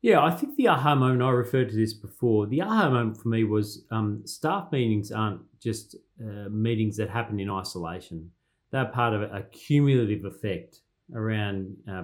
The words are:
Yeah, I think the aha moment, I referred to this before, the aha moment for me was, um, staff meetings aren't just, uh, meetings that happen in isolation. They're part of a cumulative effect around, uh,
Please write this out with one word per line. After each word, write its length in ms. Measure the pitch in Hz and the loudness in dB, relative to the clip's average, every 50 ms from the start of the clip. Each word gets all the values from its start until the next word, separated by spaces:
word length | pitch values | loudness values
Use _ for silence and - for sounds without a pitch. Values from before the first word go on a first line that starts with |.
Yeah, 220 | - 233 202 156 143 | 6 6 6 6 6
I 60 | 160 | 4
think 260 | 165 - - 277 - | 2 0 -4 -6 -2
the 120 | - 254 220 | 2 4 4
aha 260 | 170 135 131 147 147 | 4 4 4 4 4
moment, 300 | 135 131 131 127 123 123 | 6 4 4 4 4 4
I 80 | 131 | 4
referred 380 | 127 123 120 120 - 131 127 107 | 2 2 0 2 2 2 2 2
to 60 | 104 | 2
this 200 | 107 110 110 107 | 0 0 0 0
before, 500 | - - - - - - 120 110 107 104 | -8 -14 -18 -8 -2 0 2 4 4 2
the 160 | 104 123 151 | 2 -2 -2
aha 300 | 185 214 220 220 202 151 | -2 0 2 2 4 4
moment 260 | 131 120 120 110 110 - | 4 2 2 0 -4 -4
for 120 | - 117 | -4 -2
me 140 | 113 113 110 | 0 0 2
was, 420 | 107 107 107 104 107 - - - _ | 2 2 0 0 -2 -6 -16 -12 _
um, 320 | 117 110 107 104 104 110 - | -4 -2 -2 -2 -4 -6 -10
staff 460 | - - - - 156 180 202 175 - | -14 -14 -6 -4 -2 -2 -2 -4 -4
meetings 400 | - 139 123 113 110 107 98 - | -2 0 2 2 0 0 -2 -4
aren't 300 | 110 110 110 107 98 85 - _ _ _ | -4 -2 -2 -2 -2 -6 -12 _ _ _
just, 360 | - 117 107 - - _ - - _ _ _ _ 117 | -6 -6 -6 -6 -8 _ -20 -20 _ _ _ _ -14
uh, 240 | 107 104 104 104 98 | -12 -12 -12 -10 -8
meetings 460 | 104 107 110 113 117 110 110 110 107 107 | -4 -2 0 0 2 2 0 0 0 -2
that 120 | 107 101 | -4 -2
happen 300 | - 117 120 - 107 101 | -2 -4 -4 -4 -4 -4
in 100 | 98 101 | -4 -4
isolation. 840 | 98 95 90 - - 92 85 80 87 90 - - 85 82 80 87 _ _ _ _ _ _ _ _ | -4 -4 -6 -6 -8 -8 -8 -8 -8 -10 -12 -12 -14 -14 -14 -14 _ _ _ _ _ _ _ _
They're 140 | - 135 131 | -4 -4 -4
part 300 | 110 - 120 120 117 107 | -2 0 0 0 0 0
of 80 | 104 107 | 0 -4
a 240 | 104 104 98 - - | -4 -8 -12 -12 -14
cumulative 760 | - - - - 147 143 143 143 139 127 117 104 104 - 90 | -18 -20 -4 2 2 4 4 6 4 4 2 2 -2 -4 -4
effect 560 | 98 - - - 104 92 82 - - _ _ _ _ _ _ _ _ - | -10 -12 -8 -6 -6 -6 -6 -8 -14 _ _ _ _ _ _ _ _ -10
around, 600 | 117 110 110 110 107 104 101 98 95 98 95 98 - - 104 | -6 -4 -2 -2 -2 -2 -4 -4 -6 -8 -10 -12 -16 -14 -12
uh, 120 | 95 92 | -12 -12